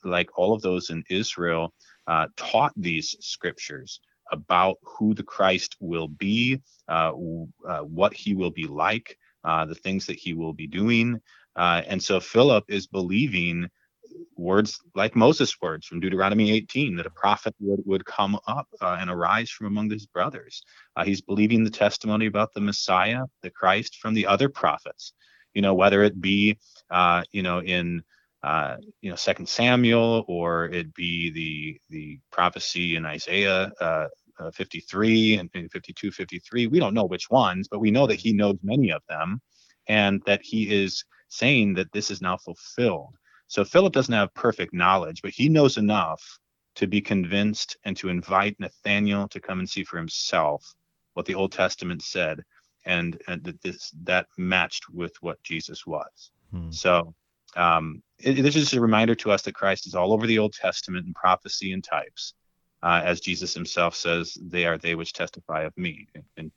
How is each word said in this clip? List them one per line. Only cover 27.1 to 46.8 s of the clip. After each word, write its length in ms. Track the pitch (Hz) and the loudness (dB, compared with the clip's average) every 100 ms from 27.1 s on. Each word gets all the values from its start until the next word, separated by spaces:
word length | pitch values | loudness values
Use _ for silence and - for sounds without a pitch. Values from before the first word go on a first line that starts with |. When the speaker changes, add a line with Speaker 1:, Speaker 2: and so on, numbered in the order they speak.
| 87 85 | 4 0
Speaker 1:
you 100 | 101 | -4
know, 180 | 92 90 | -2 -2
in, 420 | 87 90 87 85 - _ _ _ | 0 -2 -2 -4 -8 _ _ _
uh, 340 | 71 80 69 64 214 _ | -4 -2 -2 -6 -14 _
you 100 | 95 | -10
know, 60 | 87 | -4
Second 320 | - 92 - | -2 -2 -4
Samuel, 760 | - 120 123 120 117 117 113 - | 0 4 6 6 6 4 2 0
or 380 | 85 85 85 85 | -2 0 0 -2
it 260 | 90 80 | -4 -8
be 360 | 85 87 85 85 | -8 -6 -4 -4
the, 500 | 80 80 76 76 76 _ | -6 -6 -6 -10 -12 _
the 280 | 78 76 71 _ | -14 -14 -16 _
prophecy 640 | - 87 87 - 87 87 82 | 0 0 0 -6 -4 -4 -4
in 100 | 78 | -6
Isaiah, 640 | 76 - 95 98 92 95 - | -8 -4 0 2 0 -2 -4
uh, 260 | 85 80 76 - _ - | -2 -2 -4 -10 _ -14
uh, 120 | 80 | -12
fifty-three 880 | - - - - 95 110 113 110 104 | -10 -10 -10 -6 0 4 6 6 2
and, 100 | 87 | 0
and 160 | 92 85 | -10 -10
fifty-two, 400 | 92 - - 101 | -12 -14 -10 -8
fifty-three. 560 | - 90 90 - 120 117 | -8 -10 -12 -6 -2 2
We 140 | 165 | 2
don't 140 | 110 | 2
know 100 | 110 | 2
which 260 | 92 90 - | 0 -2 2
ones, 380 | 131 101 92 98 | 4 4 0 -6
but 100 | 104 | 0
we 120 | 107 | 2
know 160 | 123 131 | 4 4
that 140 | 95 | 2
he 120 | 113 | 2
knows 240 | 104 104 95 | 2 2 0
many 280 | 98 135 107 | 0 2 2
of 120 | 76 - | 0 -6
them, 320 | 78 85 113 - _ _ _ - | -6 -4 -6 -10 _ _ _ -2
and 320 | 107 101 98 101 | 2 2 2 0
that 140 | 98 | 0
he 320 | - 110 104 | 0 -2 2
is 300 | 101 95 - - _ _ | 2 2 -4 -12 _ _
saying 460 | - 123 131 104 | -2 2 4 2
that 160 | 92 92 | 0 -2
this 180 | 104 104 | -4 -6
is 100 | 92 | -4
now 160 | 92 92 | -4 -4
fulfilled. 800 | - 85 - - 120 80 69 - _ _ _ | -6 -16 -10 -2 0 0 -6 -20 _ _ _
So 180 | - | -2
Philip 280 | 98 180 190 | 4 4 4
doesn't 220 | 135 123 | 2 2
have 200 | 110 98 | 2 0
perfect 380 | - 120 - 87 | 0 0 0 -4
knowledge, 480 | 87 90 95 80 85 | 2 4 4 0 -8
but 80 | 95 | -10
he 180 | - 147 | 0 4
knows 280 | 156 139 117 | 6 6 6
enough 440 | 104 104 82 78 - - _ _ _ | 2 2 0 -4 -12 -20 _ _ _
to 100 | - | -4